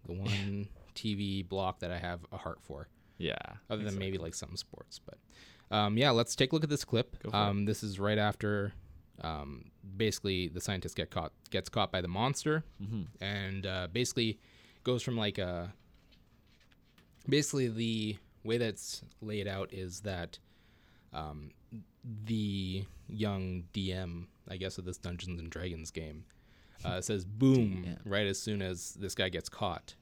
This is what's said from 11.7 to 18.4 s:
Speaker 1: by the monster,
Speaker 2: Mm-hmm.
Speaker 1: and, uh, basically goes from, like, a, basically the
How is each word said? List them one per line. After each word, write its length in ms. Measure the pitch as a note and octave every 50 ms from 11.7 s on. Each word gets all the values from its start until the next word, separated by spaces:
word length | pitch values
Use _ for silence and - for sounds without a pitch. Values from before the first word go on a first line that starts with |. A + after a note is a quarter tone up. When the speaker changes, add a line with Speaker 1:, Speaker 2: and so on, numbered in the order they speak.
| - A#2 G2+ -
Speaker 1:
by 80 | - F#2+
the 80 | F2
monster, 560 | F2 F2 F#2+ A2+ C3 C#3 - - D#3 D3+ D#3+ D#3 - - -
Speaker 2:
Mm-hmm. 200 | G2+ G2+ A2+ G#2+ F2 - - -
Speaker 1:
and, 440 | F#2 G2 G#2 G2+ G2 F#2+ F#2+ G2 F#2+
uh, 220 | F#2+ F#2 F#2+ F2+ F2
basically 480 | F2 A#2 B2+ - - B2+ A#2 A2 G2+ - - - - - - - - - -
goes 180 | B2 B2+ A#2+ -
from, 140 | - B2
like, 200 | A2+ G#2+ G#2 G2
a, 360 | - F#2+ F2+ F2+ E2+ F2 F2+ - - - - - - - - - - - - - - _ - - - - - - _ - - _ - - - - - -
basically 400 | C3+ C3+ D3 D3 - - C#3 C3
the 500 | B2 A2 A2 A#2 A2+ A2+ A2 G#2+ G#2+ G#2 F#2+ - - - -